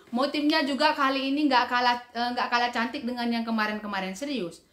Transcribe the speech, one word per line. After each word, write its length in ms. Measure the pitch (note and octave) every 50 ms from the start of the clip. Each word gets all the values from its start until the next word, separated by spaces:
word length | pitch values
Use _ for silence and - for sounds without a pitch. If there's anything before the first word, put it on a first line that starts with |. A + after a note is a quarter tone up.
| - -
Motifnya 560 | A#3 A#3+ C#4 C#4+ D4 D4+ C#4+ D4 D#4 D#4+ D4
juga 240 | C4 C#4 A#3 D4+ D#4 D4+ D4+
kali 320 | C#4 C4+ C4+ C4+ C4 C4+
ini 160 | C#4 D4 D4+
nggak 240 | C#4 C4 A#3+ B3 A#3+
kalah, 320 | B3 B3 B3 A#3+ A#3+ A#3+ - -
eh, 240 | - A#3 A#3+ B3 B3
nggak 160 | B3 A#3 A#3+
kalah 240 | B3 A#3+ A#3+ A#3+ A#3+
cantik 320 | A#3 A#3 B3+ - C#4 A3+
dengan 240 | A#3+ B3 A#3+ A#3+ A#3+
yang 160 | A#3 A#3 A3+
kemarin-kemarin. 720 | A3+ A3+ A3 G#3+ G#3+ G#3+ G#3+ G#3+ G#3 G3+ F#3+ F#3+ F#3+ F#3+ -
Serius. 480 | C#4 D4 C#4+ A3+ F3 E3+ E3+ - _ _